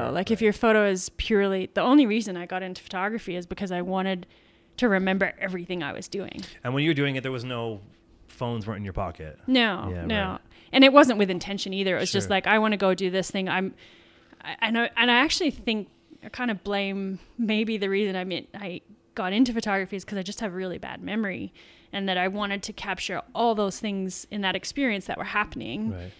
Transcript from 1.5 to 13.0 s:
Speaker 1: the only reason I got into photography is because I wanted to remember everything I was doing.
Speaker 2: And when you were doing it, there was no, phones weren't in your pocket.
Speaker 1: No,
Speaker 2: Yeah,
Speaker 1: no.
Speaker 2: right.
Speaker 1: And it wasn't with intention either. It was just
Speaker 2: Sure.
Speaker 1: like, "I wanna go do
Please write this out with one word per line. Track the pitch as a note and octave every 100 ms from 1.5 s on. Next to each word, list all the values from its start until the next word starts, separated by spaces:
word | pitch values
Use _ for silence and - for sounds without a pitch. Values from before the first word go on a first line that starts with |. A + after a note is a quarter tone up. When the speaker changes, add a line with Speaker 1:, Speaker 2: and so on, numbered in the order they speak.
| F#3+ -
Speaker 1:
the | -
only | B3 D4 A#3
reason | A3 G#3 F3+
I | F3
got | F#3
into | F#3 F#3
photography | - F#3 G3+ A3+ - F3+
is | F3+
because | F#3+ G3
I | F3+
wanted | F3+ F#3+ F#3+ F3+ F3 _ _ _ _ -
to | B3
remember | F#3+ F#3+ F#3+ F#3+ -
everything | F#3+ F3 F3 F3+
I | C#3+
was | - -
doing. | G3+ F3+ - F#3 -
Speaker 2:
And | B2+
when | C3+
you | D#3
were |
doing | C#3+ C#3 C3
it, |
there | C3
was | B2+
no, | B2+ A#2+ A#2 G#2 G#2 - _ _ -
phones | - B2 A#2 G2+
weren't | G#2
in |
your | G2+
pocket. | F#2+ F2+ - D#2 - -
Speaker 1:
No, | B3+ A3+ F3+ F#3+
Speaker 2:
Yeah, | F3+ F3
Speaker 1:
no. | G#3+ F#3+
Speaker 2:
right. | - - - -
Speaker 1:
And | C4+
it | C4+
wasn't | C#4+ C4+ G#3
with | F#3+
intention | F3+ F#3+ G3 G3
either. | F#3+ F#3+ F3
It |
was | F#3+
just | G3 F#3+
Speaker 2:
Sure. | G3
Speaker 1:
like, | F#3
"I | G#3+
wanna | G#3+ G3+
go | G3
do | F#3